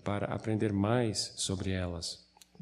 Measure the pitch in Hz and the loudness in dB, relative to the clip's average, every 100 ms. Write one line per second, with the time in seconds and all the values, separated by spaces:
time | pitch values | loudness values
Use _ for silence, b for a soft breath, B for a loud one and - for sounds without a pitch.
0 | 92 101 101 107 110 107 107 101 101 123 | -4 -2 -2 -2 -2 2 2 4 4 4
1 | 113 98 - - - 95 92 92 90 85 | 2 0 -4 -4 -4 -2 -2 -2 -2 -4
2 | - - - _ - - | -8 -10 -16 _ -20 -20